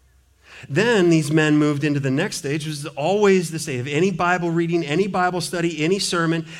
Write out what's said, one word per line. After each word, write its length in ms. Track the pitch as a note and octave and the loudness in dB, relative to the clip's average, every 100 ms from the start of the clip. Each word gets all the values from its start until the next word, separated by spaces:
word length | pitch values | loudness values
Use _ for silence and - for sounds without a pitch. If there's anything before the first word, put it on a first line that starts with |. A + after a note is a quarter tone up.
| _ _ _ _ _ - - | _ _ _ _ _ -20 -6
Then 440 | C#3 A#3 A3 F3 | -2 2 4 4
these 200 | D#3+ C#3+ | 4 2
men 280 | D#3+ D3+ D3+ | 2 4 4
moved 260 | D3 C#3+ | 2 0
into 160 | D3+ C#3+ | -2 -2
the 100 | C3 | 0
next 280 | C3+ G#3 - | -2 -2 -6
stage, 260 | C#3 D#3 | -6 -6
which 80 | D#3 | -6
is 140 | D3 D3+ | -10 -10
always 640 | - D3+ G#3 G3+ F#3 E3 | -6 -2 2 4 4 2
the 80 | D#3+ | -6
same. 220 | - B2 | -6 -6
If 60 | C3 | -2
any 240 | D3 F#3+ | 0 0
Bible 400 | E3+ F3 F3+ E3+ | 2 0 0 0
reading, 320 | E3 E3+ E3+ | 0 0 -2
any 260 | C#3+ D#3+ F#3+ | 0 0 0
Bible 340 | F#3+ F3+ F3+ | 0 0 -2
study, 420 | - F3 E3+ D3+ | -4 -4 -2 -2
any 140 | D#3+ G3 | 0 0
sermon, 480 | F#3+ F3 E3 E3 D#3+ - | 0 0 0 -2 -4 -12